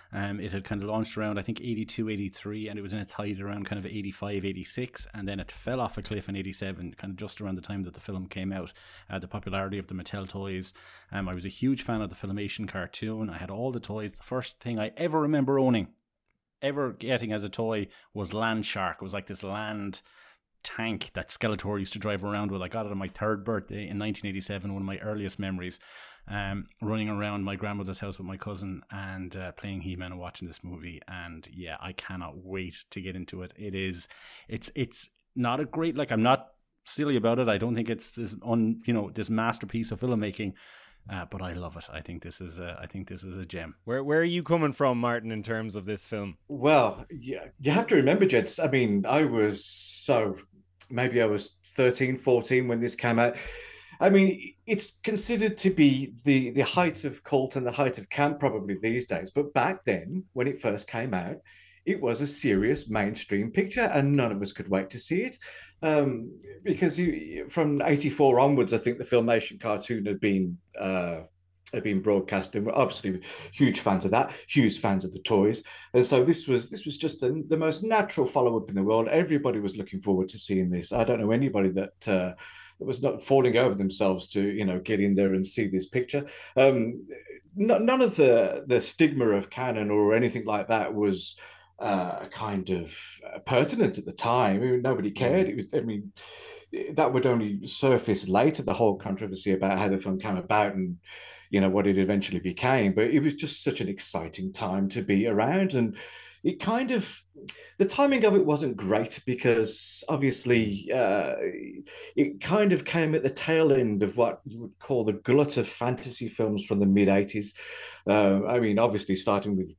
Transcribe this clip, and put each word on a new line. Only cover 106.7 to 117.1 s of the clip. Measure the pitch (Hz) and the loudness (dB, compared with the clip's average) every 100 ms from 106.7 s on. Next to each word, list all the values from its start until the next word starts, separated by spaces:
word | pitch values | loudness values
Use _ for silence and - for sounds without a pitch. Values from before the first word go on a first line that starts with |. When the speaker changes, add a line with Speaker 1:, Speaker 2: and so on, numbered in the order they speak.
| 233 254 | 0 0
Speaker 3:
of, | 240 196 - _ 143 - - - - | 0 -2 -10 _ -16 -16 -16 -16 0
the | 190 | 2
timing | - 285 262 220 | 4 4 6 6
of | 175 | 6
it | 147 | 6
wasn't | 147 147 101 | 2 0 -2
great | 98 107 113 - - | 2 2 2 -4 -4
because | 123 123 113 107 - - - - | 2 4 4 2 -2 -6 -6 -2
obviously, | 147 139 120 123 117 107 98 - | 0 2 0 4 4 4 -2 -2
uh, | 127 107 101 71 - - - - - - - - - | 0 2 2 0 -2 -4 -6 -10 -14 -16 -18 -4 0
it | 147 - | 0 0
kind | - 208 202 | 0 4 6
of | 165 | 4
came | - 170 156 | 2 0 2
at | 156 | 2
the | 135 | 0
tail | 135 - 160 160 | -2 2 4 6
end | 131 117 101 | 6 4 2
of | 98 120 | 0 2
what | 117 - | 2 0
you | - 113 | -12 -12
would | 110 - | -14 -16
call | - 127 | -2 0
the | 107 | 0
glut | 98 - 139 143 127 | -2 4 4 6 2
of | 117 | -2
fantasy | - 123 123 123 - 117 | -2 -2 -2 -6 -8 -6
films | - 110 104 - | -2 0 0 0
from | 101 | 2
the | 98 | 6
mid | 101 | 6
eighties. | 98 | 6